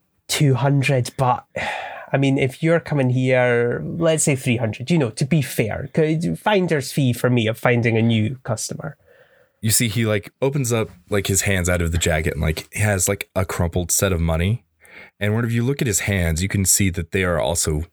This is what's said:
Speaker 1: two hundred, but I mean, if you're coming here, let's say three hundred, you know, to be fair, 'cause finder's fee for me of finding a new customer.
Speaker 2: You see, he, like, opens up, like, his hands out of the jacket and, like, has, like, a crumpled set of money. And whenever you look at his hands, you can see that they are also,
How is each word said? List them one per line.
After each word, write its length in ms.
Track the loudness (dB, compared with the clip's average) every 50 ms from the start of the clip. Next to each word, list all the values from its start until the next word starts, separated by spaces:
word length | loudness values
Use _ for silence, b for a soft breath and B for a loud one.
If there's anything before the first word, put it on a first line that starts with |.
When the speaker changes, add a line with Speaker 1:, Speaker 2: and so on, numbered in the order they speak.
| _ _ _ _ _
Speaker 1:
two 260 | -6 -2 2 2 2 2
hundred, 580 | 2 2 2 2 2 2 2 2 0 0 -2 -2
but 280 | -2 0 0 0 -2 -4 _ -8 -8 B B B B B B B B B B B
I 40 |
mean, 200 | 2 2 2 2
if 260 | 2 0 0 -2 -2 0
you're 160 | 2 2 0
coming 300 | 0 -2 -2 0 2 2
here, 720 | 2 2 2 2 2 4 4 4 2 2 2 0 -2 -4 -6
let's 400 | -6 -4 0 0 2 2 2 2
say 120 | 0 0
three 180 | 0 0 0 0
hundred, 320 | 0 0 -2 -4 -4 -2 0
you 80 | 0
know, 120 | 2 2 0
to 160 | -2 -4 -2
be 160 | 0 0 0
fair, 480 | 0 0 -2 -2 -2 -2 -4 -6 -8 -4 0
'cause 320 | 0 2 2 0 0 -2 -4 -4 -2
finder's 520 | -2 0 2 2 2 2 0 -2 -2 -4 -2
fee 180 | 0 2 2
for 180 | 2 2 2 2
me 180 | 2 2 2
of 100 | 0 -2
finding 400 | 0 0 2 2 2 2 2 2
a 40 | 4
new 360 | 4 4 2 2 0 0 -4 -6 -6
customer. 520 | -6 -6 -6 -6 -8 -10 -10 -10 -12 -12 _ b b b b b b b b b b b b
Speaker 2:
You 120 | -2 0
see, 160 | 0 2 0
he, 180 | 0 0 0 0
like, 260 | 0 0 -2 -2 -6 -6 -2
opens 300 | -2 0 0 0 -2 0 0
up, 160 | 0 -2 -4 -8 -16 _ -4
like, 180 | -2 -2 0
his 140 | 0 0 0 2
hands 260 | 2 2 2 2 2
out 120 | 2 2
of 120 | 0 0 0
the 40 |
jacket 360 | 0 0 0 0 0 0 -2 -2
and, 80 | -2
like, 260 | 0 -2 -2 -2 -6 -8 -4
has, 320 | -2 0 0 0 0 0
like, 220 | -2 -2 -4 -6 _ -4
a 120 | -4 -4
crumpled 460 | -2 -2 -2 -2 0 -2 -2 -2 -2
set 200 | 0 0 2 2
of 80 | 2 2
money. 460 | 0 0 0 0 0 0 0 -2 _ _ _ _ B B B B B B B B
And 120 | -2 -2 0
whenever 200 | 0 -2 -2 -2
you 100 | 0 0
look 180 | -2 -2 -2
at 60 | -2
his 140 | -2 -2 -2
hands, 420 | 0 0 0 2 2 0 0 0 -2
you 60 | 0
can 160 | 0 0 2
see 240 | 2 2 2 2 0
that 240 | 0 -2 -4 -4 -2
they 100 | 0 0
are 160 | 0 0 0
also, 460 | 0 0 -2 -2 -2 -2 -2 -2 -4 -6